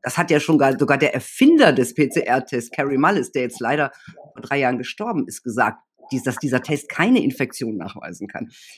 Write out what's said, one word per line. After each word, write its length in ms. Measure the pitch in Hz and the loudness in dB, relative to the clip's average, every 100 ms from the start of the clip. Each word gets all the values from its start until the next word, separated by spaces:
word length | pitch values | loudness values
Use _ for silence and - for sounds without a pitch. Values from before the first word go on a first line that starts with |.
Das 140 | 127 - | -6 -2
hat 140 | 165 | 2
ja 80 | 151 | 2
schon 180 | 156 151 | 4 4
gar, 220 | 135 127 | 4 2
sogar 200 | 143 143 | 2 2
der 140 | 147 | 2
Erfinder 600 | 120 - - 277 320 202 | -2 -6 2 6 6 6
des 220 | 120 120 | 4 0
P-C-R-Tests, 760 | - 143 160 - 131 131 123 117 | 0 0 0 0 -2 -2 -6 -4
Carrie 260 | - 143 135 | -4 -2 2
Mullis, 360 | 160 196 120 | 2 2 -2
der 100 | 135 | -4
jetzt 180 | 123 - | -4 -4
leider 300 | 120 151 139 - - - - | -2 0 -2 -6 -20 -20 -20
vor 80 | - | -14
drei 200 | 120 139 | -4 0
Jahren 180 | 127 127 | 0 0
gestorben 480 | 123 - 226 175 113 | -6 -8 -4 -4 -4
ist, 160 | - | -8
gesagt, 400 | 123 113 107 - _ _ - | -6 0 0 -2 _ _ -8
dies-, 100 | 127 | -6
dass 140 | 131 - | -4 -4
dieser 260 | 135 127 | -2 -2
Test 260 | - 143 - | -2 -6 -4
keine 340 | - 196 254 | -2 2 4
Infektion 520 | 131 131 131 - 113 101 | 2 -2 -4 -6 -8 -8
nachweisen 520 | 92 - 82 87 101 | -10 -12 -14 -14 -12
kann. 220 | - - - - | -12 -12 -16 -20